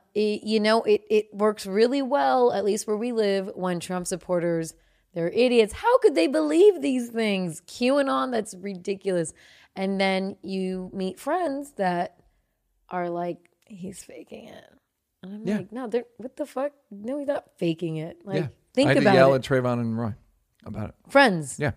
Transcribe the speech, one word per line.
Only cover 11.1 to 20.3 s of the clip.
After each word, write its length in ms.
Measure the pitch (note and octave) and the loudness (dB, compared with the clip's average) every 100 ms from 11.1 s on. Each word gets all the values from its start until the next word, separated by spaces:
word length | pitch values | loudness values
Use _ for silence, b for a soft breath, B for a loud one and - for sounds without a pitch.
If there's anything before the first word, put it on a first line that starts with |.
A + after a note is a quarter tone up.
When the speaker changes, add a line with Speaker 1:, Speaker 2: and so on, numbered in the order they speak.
| F#3 | -6
Speaker 1:
friends 540 | C4+ F4 E4 C#4 C#4+ | -4 -2 -2 -4 -10
that 480 | - F#3 F3 F3 - _ _ _ _ _ _ _ | -4 -2 -2 -4 -10 _ _ _ _ _ _ _
are 220 | F3+ F3 | -6 -6
like, 400 | F3 F3 - _ _ _ | -4 -6 -8 _ _ _
"He's 360 | G3+ F#3+ F3+ | -16 -14 -14
faking 420 | - B2+ - - - | -18 -20 -18 -18 -18
it." 160 | - - _ _ _ _ _ | -20 -20 _ _ _ _ _
And 120 | F#3 | -16
I'm 120 | G#3 G#3+ | -8 -4
Speaker 2:
Yeah. 80 | G#3 | -4
Speaker 1:
like, 140 | F#3 | -6
"No, 140 | A#3 B3 | -12 -4
they're, 180 | A#3 A#3 - | -4 -4 -14
what 180 | B3 - | -16 -10
the 100 | C#4+ | -8
fuck? 260 | B3+ C4+ - _ | -6 -6 -8 _
No, 280 | G3+ A3 D4 | -12 -8 -6
he's 80 | C#4 | -4
not 160 | C#4+ - _ | -6 -8 _
faking 380 | E3+ E3 E3 D#3+ | -4 -2 -4 -6
it." 220 | D#3+ - | -8 -12
Like, 120 | G3+ D3+ | -6 -4
Speaker 2:
Yeah. 60 | D3 - _ | -4 -10 _
Speaker 1:
think 160 | - C#4 | 0 4
Speaker 2:
I 40 | |
had 80 | C#3+ | 4
Speaker 1:
about 100 | - | 6
Speaker 2:
to 40 | D#3+ | 8
yell 160 | C3+ | 8
Speaker 1:
it. 20 | C3+ | 6
Speaker 2:
at 60 | - | 2
Trayvon 300 | C3 B2 A#2+ | 0 2 0
and 180 | A#2 A2+ | -2 -2
Roy 160 | A#2 - _ | -4 -8 _